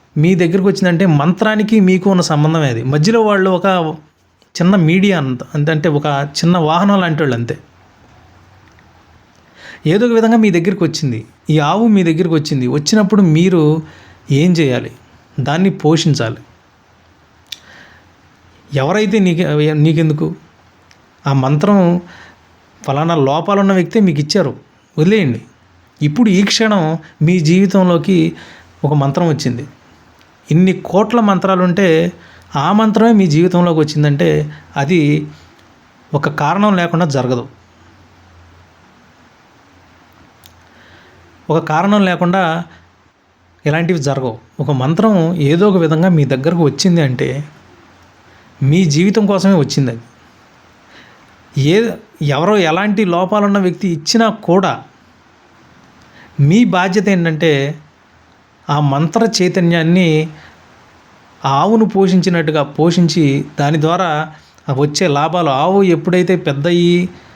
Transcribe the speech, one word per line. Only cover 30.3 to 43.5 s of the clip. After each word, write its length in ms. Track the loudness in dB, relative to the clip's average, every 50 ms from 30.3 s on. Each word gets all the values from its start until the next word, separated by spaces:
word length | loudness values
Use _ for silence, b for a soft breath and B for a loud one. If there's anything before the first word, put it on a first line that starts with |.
| _ _ _ 0
ఇన్ని 220 | 2 2 2 2 0
కోట్ల 480 | -2 -4 -2 0 0 0 0 0 0
మంత్రాలుంటే, 920 | 2 2 0 0 0 0 0 0 0 0 0 0 2 2 2 2 0 -2 -4 B B B B B B B -6
ఆ 160 | -4 -2 0 2
మంత్రమే 400 | 2 2 2 2 2 4 4 4
మీ 140 | 4 4
జీవితంలోకి 540 | 2 2 2 2 2 2 2 2 2 2 0
వచ్చిందంటే, 720 | 0 -2 0 0 0 0 0 0 0 0 0 0 -2 -6 B B B B -6
అది 500 | -6 -2 0 0 0 2 2 0 -2 -4 -8 B B B B B B B _ _ _ _ _ _ _ _ -8 -6
ఒక 140 | -4 -4 -4
కారణం 480 | -4 -4 -4 -2 -2 0 0 0 0
లేకుండా 280 | 0 -2 -2 -2 -2 -2
జరగదు. 440 | -2 -2 -2 -2 -2 -4 -4 -6 -10 -16 _ _ _ _ _ -20 -20 -20 _ _ _ _ _ _ _ _ -20 -20 -20 _ -20 _ _ _ _ _ _ _ _ _ _ _ _ _ _ _ _ _ _ _ _ _ _ _ _ _ _ _ _ _ _ _ _ -20 _ _ _ -20 -20 _ _ b b b b b b b b b b b b b b _ _ _ -4
ఒక 140 | -4 -2 -2
కారణం 400 | -2 -2 0 0 2 2 2 2
లేకుండా 600 | 0 0 -2 -2 0 0 0 0 -2 -2 -6 -8 -12 B B B B _ _ _ _ _ _ _ _ _ _ _ _